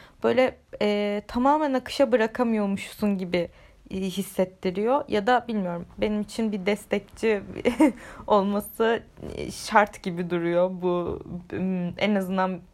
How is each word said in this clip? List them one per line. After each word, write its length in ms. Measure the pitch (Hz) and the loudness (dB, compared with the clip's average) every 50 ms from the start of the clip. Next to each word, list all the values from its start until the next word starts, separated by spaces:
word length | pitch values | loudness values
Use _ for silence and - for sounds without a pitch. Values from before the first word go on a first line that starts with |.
| - - _ _ - | -20 -20 _ _ 0
böyle, 340 | 226 233 240 262 247 247 - _ _ - - 214 | 2 4 4 4 2 0 -4 _ _ -6 -2 0
e, 400 | 208 208 208 208 208 202 208 208 - | 0 2 2 0 0 -2 -4 -6 -4
tamamen 460 | - 240 247 269 285 311 311 285 262 | -2 2 4 4 4 4 2 0 0
akışa 380 | 254 254 - - - 277 240 220 | -2 -2 -2 0 2 2 4 4
bırakamıyormuşsun 1040 | 240 220 226 226 - 247 233 226 214 208 196 196 196 - - - - - 208 202 185 | 4 2 0 0 0 0 2 2 2 0 0 -2 -4 -6 -10 -6 -2 -2 0 0 -2
gibi, 320 | 190 175 175 180 170 - - - - - - _ - - | -2 -2 -2 -2 -2 -2 -6 -14 -20 -20 -20 _ -14 -10
e, 60 | - | -6
hissettiriyor. 1080 | 190 190 190 180 196 190 - - - 185 185 185 - - 190 180 190 208 226 262 285 285 - | -6 -4 -4 -4 -4 -6 -4 -2 -2 -2 -2 -2 -4 -4 -4 -2 0 0 2 2 0 0 0
Ya 180 | - 214 202 | -2 0 2
da 180 | 214 247 240 240 240 | 4 2 2 2 0
bilmiyorum, 380 | 226 214 190 175 175 170 175 - - - | -4 -4 -4 -4 -6 -8 -10 -12 -6 -4
benim 220 | 208 214 214 208 | -2 -2 0 -2
için 320 | 208 208 - - 226 220 202 | -4 -4 -4 -4 -2 -2 -2
bir 140 | 208 180 | -2 -2
destekçi 760 | 196 208 208 - - - 208 202 - - - - 226 214 202 196 185 185 - - - 240 240 311 | -2 -2 -2 -2 -2 -4 -4 -4 -6 -8 -4 0 0 0 0 -2 -8 -10 -4 -2 0 4 6 6
<laughs> 420 | 277 220 - - - - - - | 4 4 2 -8 -18 -18 -10 0
olması, 760 | - 214 208 190 202 202 202 208 - - - 226 220 233 - - - - - - - - | 2 4 4 4 2 0 -2 -4 -6 -2 0 2 2 2 0 -2 -8 -16 -16 -14 -12 -10
e, 140 | - 73 - | -10 -10 -10
şart 520 | - - - - 220 220 208 208 - - - | -10 -10 -2 4 6 6 6 6 2 -6 -8
gibi 280 | 196 175 170 185 175 | -6 -4 -4 -2 -2
duruyor 400 | 175 175 170 170 170 175 180 185 190 180 175 | -2 -2 0 2 2 2 2 2 0 -2 -2
bu, 400 | 180 175 175 175 170 - - - - - 175 175 - - | 0 0 0 0 -2 -6 -6 -8 -10 -12 -12 -10 -8 -6
m, 400 | - 185 190 185 185 175 175 175 - | -4 -2 -2 -2 -2 -2 -4 -4 -2
en 160 | - 202 214 | 0 0 2
azından 460 | 196 190 180 190 190 185 185 185 170 175 - | 0 0 0 -2 0 0 -2 -2 -6 -12 -16